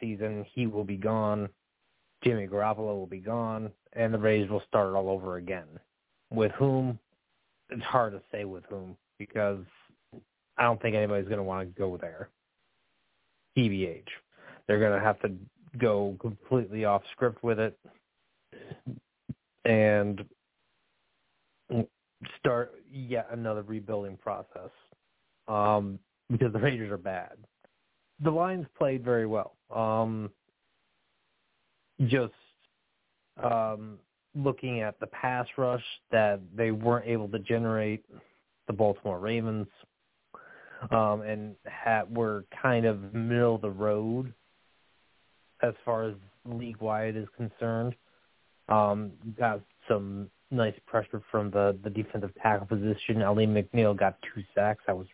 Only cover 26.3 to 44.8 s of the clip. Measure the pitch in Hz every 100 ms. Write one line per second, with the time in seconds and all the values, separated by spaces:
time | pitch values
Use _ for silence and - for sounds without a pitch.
26.3 | 117 123 107 139 123 107 98 92 92 87
27.3 | - 110 _ _ _ _ _ _ - 151
28.3 | 156 180 185 151 - 143 131 120 120 110
29.3 | 107 - - - 113 110 110 110 110 104
30.3 | - _ _ _ _ _ _ _ _ _
31.3 | _ _ _ _ _ _ - 127 135 117
32.3 | - _ _ _ _ _ _ _ _ _
33.3 | - 120 117 110 107 110 101 _ _ _
34.3 | 147 139 127 131 120 107 - 107 - 127
35.3 | 123 123 - 127 123 - - _ 113 107
36.3 | 101 92 101 113 107 117 120 117 113 104
37.3 | 107 95 113 117 110 107 110 - - -
38.3 | _ _ _ - 104 107 98 104 90 104
39.3 | 117 113 110 101 _ _ _ _ _ _
40.3 | - - - - - 117 113 107 107 107
41.3 | 107 107 101 - - - 110 98 117 113
42.3 | 104 - - 135 117 113 101 98 113 117
43.3 | 120 120 113 107 95 107 104 110 120 131
44.3 | - _ _ _ _